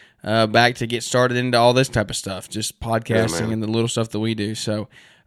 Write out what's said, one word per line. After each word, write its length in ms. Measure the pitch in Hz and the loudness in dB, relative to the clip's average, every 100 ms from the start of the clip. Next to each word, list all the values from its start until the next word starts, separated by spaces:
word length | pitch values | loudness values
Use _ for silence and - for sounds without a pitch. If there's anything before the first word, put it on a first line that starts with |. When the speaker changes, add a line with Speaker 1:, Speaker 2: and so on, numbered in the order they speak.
| - _ | -20 _
Speaker 1:
uh, 220 | 104 110 110 | -2 2 4
back 300 | 113 120 123 | 4 4 2
to 100 | 117 | -4
get 160 | 117 | -4
started 340 | 113 127 127 123 | -2 2 2 2
into 200 | 123 120 | 0 4
all 140 | 120 | 4
this 160 | 123 131 | 4 2
type 220 | 117 104 | 0 -2
of 60 | 107 | -4
stuff, 320 | - 92 - | -8 -10 -8
just 260 | 104 110 - | -8 -8 -6
Speaker 2:
Yeah, 80 | 113 | -2
Speaker 1:
podcasting 520 | 113 113 110 110 85 | -2 0 0 0 0
Speaker 2:
man. 100 | 110 | -2
Speaker 1:
and 80 | 110 | -2
the 60 | 107 | -2
little 200 | 113 117 | 0 0
stuff 220 | 120 110 | -2 -2
that 100 | 104 | -2
we 140 | 113 | -2
do. 200 | 110 104 | -2 -4
So, 340 | 107 - 107 101 - - _ | -4 -4 -4 -6 -14 -20 _